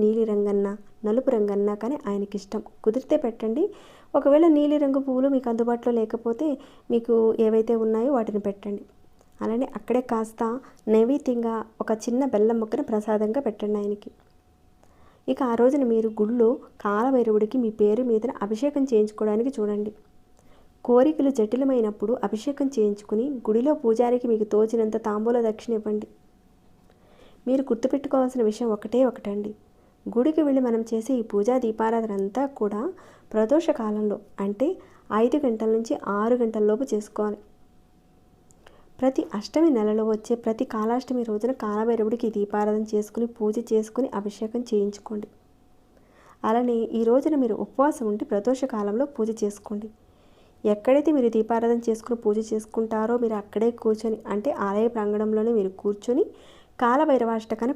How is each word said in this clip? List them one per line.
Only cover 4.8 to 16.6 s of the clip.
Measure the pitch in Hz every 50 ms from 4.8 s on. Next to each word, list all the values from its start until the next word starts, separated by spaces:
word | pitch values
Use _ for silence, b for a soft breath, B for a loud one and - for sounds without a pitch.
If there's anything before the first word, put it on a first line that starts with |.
| 294
రంగు | 277 269 277 269
పువ్వులు | 269 254 254 262 277 277
మీకు | 254 254 240
అందుబాటులో | 233 226 233 233 240 233 233 247 240 233
లేకపోతే | 220 220 - 226 - 233 233 - 311 311 269 269 B B B B B B 240
మీకు | 233 233 - 233 226 226 226 220 - 220
ఏవైతే | 214 220 220 220 226 233 226 220
ఉన్నాయో | 220 220 220 233 277 285 240
వాటిని | 220 220 208 202 202 202
పెట్టండి. | 196 202 - 208 202 202 - - _ _ - - - - _ _ - - 214
అలానే | 214 226 240 269 - - 214
అక్కడే | - - 233 254 254 -
కాస్త | 240 220 220 220 - - 233 226 233 269 B B B B B 220 214
నైవేద్యంగా | 220 226 233 277 285 - 262 247 233 233 226 226 220 220 - - - -
ఒక | - 220 220 -
చిన్న | 240 233 254 277 262 240
బెల్లం | 208 208 220 233 226 196
ముక్కను | 214 - 285 285 -
ప్రసాదంగా | 220 214 214 226 214 208 214 214 220 277 269 220
పెట్టండి | 208 - 214 208 208 208 208
ఆయనకి. | 208 208 208 - - - _ _ _ _ _ _ _ _ _ _ _ _ _ b b b b b b b b b b
ఇక | 262 - 277 240
ఆ | 233 226
రోజున | 240 262 285 285 269 233
మీరు | 226 220 220 220 220 214
గుళ్ళో | 208 214 240 247 226 226 269 -